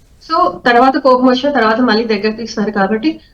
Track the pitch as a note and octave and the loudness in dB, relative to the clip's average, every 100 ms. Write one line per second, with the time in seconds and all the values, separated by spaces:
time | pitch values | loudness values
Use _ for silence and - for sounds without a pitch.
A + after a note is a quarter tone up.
0 | _ _ - E4 F4 - B3+ A#3+ C4 D4+ | _ _ -6 0 0 0 0 4 4 2
1 | C#4 B3+ B3+ B3 C#4+ C#4 A3 A3+ B3 G#3+ | 2 4 2 2 0 0 0 0 0 0
2 | A3+ G#3 G#3+ A3 A3+ - G3+ G#3 F#3+ A3 | -2 -2 -4 -6 -10 -6 -4 -2 -2 -2
3 | D4+ D#4+ _ | -4 -6 _